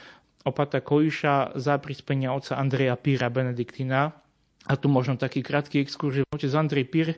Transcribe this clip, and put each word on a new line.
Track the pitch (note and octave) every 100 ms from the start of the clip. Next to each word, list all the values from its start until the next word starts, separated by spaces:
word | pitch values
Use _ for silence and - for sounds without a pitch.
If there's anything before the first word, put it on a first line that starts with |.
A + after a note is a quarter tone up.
| - - _ _
opata | - C3+ C#3 C3+
Kojiša | - D3 D#3 - D3+ C#3 C3 -
za | C3+ C#3+
prispenia | D3 C#3 - C3+ C3 C#3
otca | - C3
Andreja | C#3 C3 C3 A#2+
Píra | D3+ C3 B2
Benediktína. | C3 B2+ A#2+ A#2 - C3 C3+ D3+ - _ _ _ _ -
A | C3+
tu | C#3+
možno | C3+ B2 B2
taký | C3 C#3+
krátky | B2 C#3+ C#3+ C#3+
exkurs, | C#3 - D3 C3+
že | C3
otec | D3 C#3
Andrej | D3 D#3 C#3+ B2+
Pír, | D#3+ D#3+